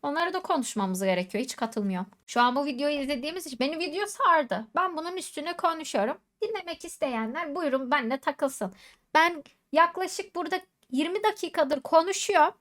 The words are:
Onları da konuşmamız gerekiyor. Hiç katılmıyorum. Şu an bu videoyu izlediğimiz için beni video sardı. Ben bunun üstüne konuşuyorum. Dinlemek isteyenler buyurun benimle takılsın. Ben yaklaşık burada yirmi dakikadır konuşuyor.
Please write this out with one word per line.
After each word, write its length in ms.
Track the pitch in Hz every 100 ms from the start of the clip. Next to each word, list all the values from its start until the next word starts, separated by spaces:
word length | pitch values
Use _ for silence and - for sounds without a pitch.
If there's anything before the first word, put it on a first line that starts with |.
Onları 320 | 285 294 339
da 60 | 359
konuşmamız 600 | 359 330 233 - 196 185
gerekiyor. 400 | 190 180 185 202
Hiç 120 | 170 -
katılmıyorum. 520 | 226 226 202 185 185 _ _
Şu 140 | 247
an 140 | 240 247
bu 100 | 285
videoyu 340 | 247 285 294
izlediğimiz 480 | 269 285 277 349 330
için 120 | 254
beni 200 | 262 320
video 260 | 339 320 415
sardı. 600 | - 523 330 269 180 220 -
Ben 220 | 370 320
bunun 200 | 330 370
üstüne 360 | - - 302 349
konuşuyorum. 600 | 359 320 302 226 208 320 _ _
Dinlemek 420 | 427 440 349 330 339
isteyenler 720 | - 285 233 220 277 330 294
buyurun 360 | 320 262 262
benimle 260 | 285 226 269
takılsın. 560 | - 285 269 - 190 - - - _ 302
Ben 280 | 339 339 - _ _
yaklaşık 640 | 294 339 339 370 - 392 339
burada 240 | 339 359 - _ _
yirmi 320 | 254 320 381
dakikadır 580 | 427 427 339 339 285 285
konuşuyor. 640 | - 320 330 - - 381 311 -